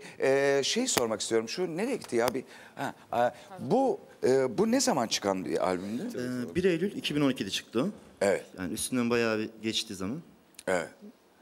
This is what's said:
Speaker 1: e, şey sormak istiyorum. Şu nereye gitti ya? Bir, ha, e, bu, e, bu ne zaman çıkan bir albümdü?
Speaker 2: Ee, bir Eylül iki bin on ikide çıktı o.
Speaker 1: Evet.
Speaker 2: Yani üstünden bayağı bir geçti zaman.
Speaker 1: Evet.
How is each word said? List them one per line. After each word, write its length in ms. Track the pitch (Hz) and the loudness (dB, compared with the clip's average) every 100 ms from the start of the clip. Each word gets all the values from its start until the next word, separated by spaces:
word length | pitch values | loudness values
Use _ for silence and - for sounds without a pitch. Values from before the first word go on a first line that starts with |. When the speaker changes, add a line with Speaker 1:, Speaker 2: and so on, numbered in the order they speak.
| - - | -6 0
Speaker 1:
e, 420 | 135 135 139 139 | 4 4 4 4
şey 220 | 135 220 254 | 2 0 0
sormak 340 | - 117 107 | 2 0 0
istiyorum. 280 | - 113 113 | 2 0 0
Şu 280 | - 180 160 | -4 -4 -2
nereye 200 | 233 262 | -2 -4
gitti 200 | - 120 | -2 0
ya? 180 | 120 | 0
Bir, 100 | 127 - - - | -2 -8 -14 -16
ha, 200 | - 135 - - | -8 -8 -8 -4
e, 200 | 117 120 - - 185 | 0 0 -2 -14 -10
bu, 400 | 123 226 269 - - - | 0 2 2 -2 -8 -2
e, 340 | 120 135 131 107 | 2 4 2 2
bu 120 | 220 | 2
ne 100 | 262 | 2
zaman 260 | 262 165 113 | 2 2 0
çıkan 380 | - 101 95 | 0 0 0
bir 220 | 76 80 90 | 0 0 0
albümdü? 340 | 90 101 117 233 127 123 127 117 | 0 -4 -6 -6 -6 -6 -6 -4
Speaker 2:
Ee, 40 | |
bir 100 | 156 | 0
Eylül 280 | 190 165 202 151 | 2 2 -2 -4
iki 200 | - 147 | -4 2
bin 40 | |
on 100 | 139 | 2
ikide 200 | 127 101 | 2 -4
çıktı 320 | - - 110 | -6 -4 -2
o. 20 | 180 - - - | -2 -4 -14 0
Speaker 1:
Evet. 240 | 101 85 - - | 2 2 -2 -8
Speaker 2:
Yani 140 | 90 | -6
üstünden 380 | 110 - 127 117 | -4 -2 0 2
bayağı 280 | 120 117 107 | 2 2 0
bir 120 | 107 - | -2 -6
geçti 320 | 110 104 - | -4 -4 -4
zaman. 260 | 92 95 151 - - _ - - | -6 -6 -6 -12 -20 _ -10 -2
Speaker 1:
Evet. 220 | 92 76 - 208 - _ _ | 0 -2 -10 -20 -20 _ _